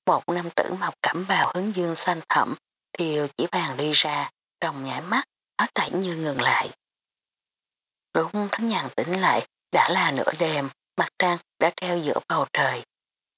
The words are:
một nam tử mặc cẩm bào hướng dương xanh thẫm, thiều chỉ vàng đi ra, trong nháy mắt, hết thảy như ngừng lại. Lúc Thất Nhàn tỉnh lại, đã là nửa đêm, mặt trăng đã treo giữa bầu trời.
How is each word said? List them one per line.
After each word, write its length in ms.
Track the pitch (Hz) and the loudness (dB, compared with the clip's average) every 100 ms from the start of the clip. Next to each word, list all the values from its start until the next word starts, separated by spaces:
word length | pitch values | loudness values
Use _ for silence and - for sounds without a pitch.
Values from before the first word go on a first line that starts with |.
| - | 2
một 180 | 151 - | 2 2
nam 220 | 175 170 - | -4 -2 -2
tử 180 | - 190 | 0 -2
mặc 140 | 180 - | -4 -2
cẩm 240 | - 165 190 | -2 -2 0
bào 240 | 180 143 180 | 2 2 0
hướng 200 | 202 185 | -2 -2
dương 200 | 170 160 | 0 2
xanh 260 | - 165 - | 2 2 0
thẫm, 260 | 156 - 156 _ _ _ | 0 2 -4 _ _ _
thiều 340 | - 165 151 147 | -4 -2 0 -2
chỉ 200 | - 170 | -2 -2
vàng 260 | 180 156 127 | 0 -2 -2
đi 140 | 151 | 2
ra, 380 | 147 156 147 139 _ _ - | 4 4 0 -4 _ _ -6
trong 260 | 160 143 135 | -6 -4 -6
nháy 160 | 123 | -6
mắt, 220 | 175 233 - _ _ - | -2 -2 -2 _ _ -4
hết 80 | 226 - | -2 -2
thảy 160 | 170 | -2
như 240 | 185 185 165 | -2 -2 -4
ngừng 260 | 156 135 | -4 0
lại. 280 | 127 127 - - _ _ _ _ _ _ _ _ _ _ _ _ _ | 0 0 -2 -10 _ _ _ _ _ _ _ _ _ _ _ _ _
Lúc 180 | 160 170 208 202 | -2 0 -2 -4
Thất 100 | - | -2
Nhàn 280 | 226 190 135 - | -2 -2 -4 -4
tỉnh 260 | 160 185 | -2 0
lại, 260 | 175 113 - _ - | 2 0 -2 _ -2
đã 180 | 170 - | 2 2
là 220 | 185 170 | 2 2
nửa 200 | 135 - 156 | 2 0 0
đêm, 300 | 165 151 139 - _ - | 0 0 -4 -8 _ -4
mặt 120 | - - | -4 0
trăng 180 | 180 170 _ - | 0 0 _ 0
đã 120 | 165 - | 0 0
treo 220 | 180 175 | -2 0
giữa 220 | 147 - - | 0 -2 0
bầu 180 | 165 135 | -2 0
trời. 320 | 143 135 123 - _ _ _ _ | 0 0 -2 -10 _ _ _ _